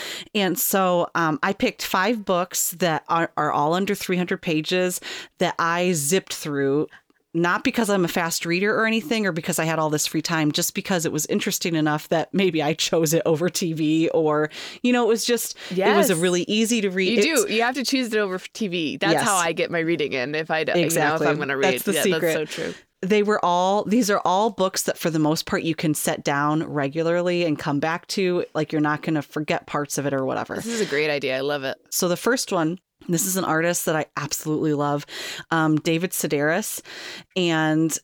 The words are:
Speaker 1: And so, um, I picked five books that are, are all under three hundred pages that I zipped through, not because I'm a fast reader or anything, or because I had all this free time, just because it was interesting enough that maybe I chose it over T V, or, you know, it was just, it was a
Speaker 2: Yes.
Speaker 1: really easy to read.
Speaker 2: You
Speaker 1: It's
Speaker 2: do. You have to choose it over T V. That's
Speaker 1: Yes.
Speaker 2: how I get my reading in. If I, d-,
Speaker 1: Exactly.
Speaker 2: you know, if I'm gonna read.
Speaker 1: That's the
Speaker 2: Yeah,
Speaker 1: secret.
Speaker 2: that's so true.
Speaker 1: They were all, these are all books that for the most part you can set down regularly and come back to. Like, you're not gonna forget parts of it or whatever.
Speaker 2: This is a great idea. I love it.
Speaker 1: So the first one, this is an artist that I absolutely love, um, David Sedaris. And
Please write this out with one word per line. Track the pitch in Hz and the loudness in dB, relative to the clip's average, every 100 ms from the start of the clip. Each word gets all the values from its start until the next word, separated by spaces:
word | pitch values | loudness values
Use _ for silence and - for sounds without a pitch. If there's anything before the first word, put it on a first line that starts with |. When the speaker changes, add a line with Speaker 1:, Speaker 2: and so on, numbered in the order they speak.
| - - - | -12 -12 -6
Speaker 1:
And | 214 190 180 | -2 0 0
so, | - 196 185 175 170 | 0 2 4 2 2
um, | - 165 151 | 0 0 0
I | 190 | 0
picked | 196 254 - - | 0 -2 -2 -2
five | 202 190 240 202 | 0 2 0 0
books | 180 185 - - 170 | 0 0 -2 -4 -2
that | 175 156 - | 0 0 0
are, | 170 165 - | 0 0 -2
are | 151 | 0
all | - 147 175 | 2 2 2
under | 196 | 0
three | 202 - 180 | -2 -2 -2
hundred | 175 190 | 0 -2
pages | - 156 156 180 180 180 - - - _ | 0 -2 0 2 2 -2 -8 -12 -14 _
that | 175 - | -2 0
I | 165 170 180 | 0 2 2
zipped | 175 143 190 185 | 0 2 0 0
through, | - 160 139 139 139 151 - _ _ _ 165 | -8 -4 0 2 2 0 -6 _ _ _ 0
not | 175 202 | 0 0
because | 269 240 220 | 0 0 2
I'm | 202 165 | 2 2
a | |
fast | - 170 - | 0 -2 -2
reader | 170 175 202 214 | -2 0 0 2
or | 220 | 2
anything, | 226 214 226 202 | 0 0 -2 0
or | |
because | 165 160 170 | -2 -2 -2
I | 160 | 0
had | 160 | 0
all | 156 | 0
this | 151 - | 0 -2
free | 160 | -2
time, | - 165 151 | -2 0 2
just | 151 165 | 0 -2
because | - - 185 160 | -4 -2 0 0
it | |
was | 156 - | -2 -2
interesting | 202 - - 190 165 | -2 -2 -2 -2 0
enough | 151 151 - | 2 0 0
that | 165 - | 0 0
maybe | 185 190 160 | 2 2 2
I | 147 | 0
chose | 160 - 170 160 | 0 0 2 2
it | 165 - | 2 2
over | 156 180 | 2 0
T | - 175 | -2 -2
V, | 160 151 160 160 | 0 0 2 2
or, | - 156 151 151 - - - | 2 2 2 0 -4 -14 -4
you | 240 | 0
know, | 247 | 2
it | 233 | 4
was | 226 - | 2 2
just, | 233 - - - | -2 -2 -10 -6
it | 180 196 302 | 0 4 4
was | 285 | 4
a | |
Speaker 2:
Yes. | 170 | 4
Speaker 1:
really | 180 180 175 | 2 0 0
easy | 208 220 240 | 0 2 2
to | 196 | 0
read. | 185 185 220 | 0 2 2
Speaker 2:
You | 254 | 4
Speaker 1:
It's | 302 202 | 2 2
Speaker 2:
do. | |
You | 214 | 0
have | 233 262 | 0 -2
to | 240 | -2
choose | 269 240 | 0 0
it | 214 | 0
over | 202 185 | -2 -4
T | - - 214 | -8 -8 -4
V. | 175 151 85 | -2 -4 -2
That's | - | 2
Speaker 1:
Yes. | - | 2
Speaker 2:
how | 233 196 | 2 2
I | 170 | 2
get | 165 165 | 0 -2
my | 170 | 0
reading | 165 170 147 | 0 0 0
in. | 135 127 | -2 -2
If | 151 160 | -4 -2
I, | 160 | -2
d-, | 156 | 0
Speaker 1:
Exactly. | 180 156 165 151 160 156 | 2 2 2 2 2 0
Speaker 2:
you | |
know, | |
if | 151 | 0
I'm | |
gonna | 139 135 | -2 0
read. | 139 123 | 0 0
Speaker 1:
That's | |
the | - | 0
Speaker 2:
Yeah, | 160 | 0
Speaker 1:
secret. | 196 165 165 | 2 2 0
Speaker 2:
that's | 156 151 - | 0 -4 -6
so | |
true. | - - - _ | -8 -10 -16 _
Speaker 1:
They | 185 214 | 0 2
were | 208 208 180 | 2 2 2
all, | 175 185 202 | 2 2 2
these | - 220 202 | 2 2 2
are | 202 - | 2 2
all | 185 220 | 2 2
books | 196 185 - | 0 -2 0
that | - - | -4 -2
for | 170 | -2
the | 160 | 2
most | 151 156 - | 2 0 0
part | 196 | -2
you | 165 156 | -2 -2
can | 165 | 0
set | 151 - 160 | 0 -2 -2
down | - 143 147 156 | -2 0 2 0
regularly | - 143 139 151 165 175 175 175 | -2 -2 -2 -2 0 0 2 0
and | 170 147 | 0 0
come | - 143 | 0 -2
back | 160 170 - | 0 -4 -4
to. | - 185 180 - 165 | -2 0 0 -2 -4
Like, | 151 | -2
you're | 160 | 0
not | 151 151 | 0 0
gonna | 175 156 | -2 -2
forget | 139 - 151 170 - | -2 -6 -4 -4 -4
parts | 151 143 - | -6 -4 -4
of | 139 | -2
it | |
or | 135 131 | -2 -2
whatever. | 120 - - | -4 -4 -8
Speaker 2:
This | 220 | -6
is | 233 | -4
a | 185 | -2
great | 139 156 | 0 0
idea. | 143 139 131 | 0 -2 -2
I | |
love | 139 147 135 | -2 -4 -4
it. | - _ | -8 _
Speaker 1:
So | - 180 | -2 0
the | 175 | 0
first | - 254 - | 0 0 0
one, | 185 156 180 _ _ - | 0 0 -2 _ _ -4
this | 170 190 | -2 0
is | 185 | -2
an | 175 | 0
artist | 156 170 175 - | 0 0 0 0
that | 156 | -2
I | 143 - | -2 -6
absolutely | 143 - 156 151 156 | -6 -6 -2 0 0
love, | 147 143 147 - - - - - | 2 0 -2 -4 -10 -10 -12 -4
um, | 165 160 156 | 0 2 2
David | 170 165 180 | 2 0 0
Sedaris. | - 160 151 147 170 214 - - - - - - - | -4 -2 0 0 0 -2 -8 -12 -16 -14 -16 -8 -2
And | 175 160 156 156 160 - | 2 2 2 2 2 -2